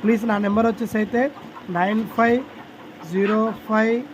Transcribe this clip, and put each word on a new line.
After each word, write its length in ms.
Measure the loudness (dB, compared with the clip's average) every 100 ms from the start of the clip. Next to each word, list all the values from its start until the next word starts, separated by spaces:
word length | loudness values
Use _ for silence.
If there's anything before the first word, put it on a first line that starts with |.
ప్లీజ్ 200 | 4 2 2
నా 60 | 0 2
నెంబర్ 220 | 2 2
వచ్చేసి 240 | 0 -2 -2
అయితే 220 | 0 0 0 -2 -18 -18 -6 0
నైన్ 240 | 0 0 -2 2
ఫైవ్ 220 | 4 4 0 -16 -20 -20 -20 -18 -6
జీరో 280 | 0 2 2 0 -4 -2
ఫైవ్ 280 | 2 2 0 -2